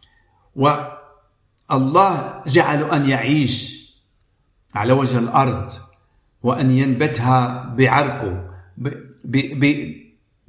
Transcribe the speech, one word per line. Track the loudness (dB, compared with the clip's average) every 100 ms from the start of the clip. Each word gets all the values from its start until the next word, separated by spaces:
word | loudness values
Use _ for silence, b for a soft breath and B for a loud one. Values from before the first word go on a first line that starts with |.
| _ _ _ _ _ 0
والله | 2 2 -6 -16 -20 _ _ _ _ _ -4 0 2 4 4 0 -8 -10 0
جعل | 2 4 0
أن | 0 0 0
يعيش | 0 0 0 0 -2 -8 -14 -20 _ _ _ _ _ _ _ _ -4
على | 2
وجه | 2 2 0
الأرض | 0 2 0 -2 -8 -14 -20 _ _ _ _ _
وأن | -4 0 2
ينبتها | 2 2 0 0 0 2 2 2 -6 -8 0
بعرقه، | 2 2 0 -4 -6 -8 -10 B B -10
ب-، | -10 -10 -18 -18
ب-، | -4 -2 -2 0 0
ب-، | 0 -6 -14 -20 _ _ _